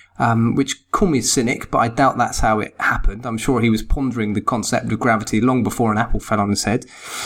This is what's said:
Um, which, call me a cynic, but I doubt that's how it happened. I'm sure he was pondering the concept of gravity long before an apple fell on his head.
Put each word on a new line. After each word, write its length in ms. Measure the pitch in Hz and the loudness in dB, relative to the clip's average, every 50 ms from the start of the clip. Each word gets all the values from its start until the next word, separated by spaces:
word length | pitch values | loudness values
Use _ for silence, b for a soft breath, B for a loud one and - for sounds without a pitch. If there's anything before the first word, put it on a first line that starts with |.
| B B B - | B B B -2
Um, 340 | 123 117 117 117 113 117 - | 0 0 2 2 2 2 2
which, 340 | 143 139 - - - _ _ | 0 0 -2 -4 -10 _ _
call 160 | - - 208 180 | 0 2 2 2
me 100 | 151 123 | 2 2
a 40 | |
cynic, 500 | 113 - - 139 117 117 147 - - - | 0 0 0 0 0 0 -2 -4 -4 -2
but 60 | - 131 | 0 0
I 100 | 117 113 | 0 0
doubt 300 | 117 147 139 131 - 123 | 2 2 2 2 2 2
that's 200 | 120 123 - - | -2 -2 0 0
how 220 | - 113 110 107 | 2 2 2 0
it 140 | 104 - - - | -2 -4 -6 -4
happened. 480 | - - 113 110 - - 98 113 127 | -2 -2 0 2 2 0 0 0 -4
I'm 100 | 123 113 | -6 -6
sure 240 | 110 - - 131 120 | -4 -2 0 2 2
he 80 | 113 117 | 2 2
was 140 | 110 107 | 2 0
pondering 520 | 110 - - 147 135 131 113 117 107 104 101 | 0 0 0 0 0 -2 -2 -2 -2 -2 -2
the 60 | 104 | -2
concept 520 | 98 - 127 113 101 - 127 - 120 113 | -2 -2 -2 -2 -2 -2 -2 -2 -2 -2
of 80 | 113 110 | -2 0
gravity 400 | 117 123 113 107 107 - - 107 | 2 2 2 0 0 -2 0 2
long 240 | 113 127 131 123 107 | 2 2 2 2 0
before 260 | 104 - - 120 110 | 0 0 0 0 2
an 80 | 107 107 | 2 0
apple 220 | 117 - - 104 | 0 0 0 -2
fell 180 | - - 110 104 | 0 -2 -2 0
on 100 | 101 101 | 0 0
his 120 | 101 - - | 0 0 0
head. 220 | 107 104 127 - B B B B B B B B | 0 -2 -2 -2 B B B B B B B B